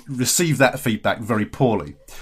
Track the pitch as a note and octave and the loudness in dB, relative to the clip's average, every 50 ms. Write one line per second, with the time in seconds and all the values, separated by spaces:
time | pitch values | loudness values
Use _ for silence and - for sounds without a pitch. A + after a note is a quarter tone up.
0 | - - C#3 B2 B2 A#2+ - - F3+ D#3+ D3 - C3+ B2 - B2+ - B2 G#2+ G#2 | -6 -8 -4 -2 -2 0 2 2 2 2 4 4 4 4 4 0 -2 -2 -2 0
1 | - G2+ F#2 A2+ A#2 G2 A#2 G#2+ G2+ - - - C#3 A#2+ G#2+ F#2+ D#2+ C#2+ D2 - | 0 -2 -2 -2 -2 -2 -2 -2 -2 -4 0 0 2 2 2 0 -4 -8 -12 -18
2 | - - - - | -20 -20 -18 -16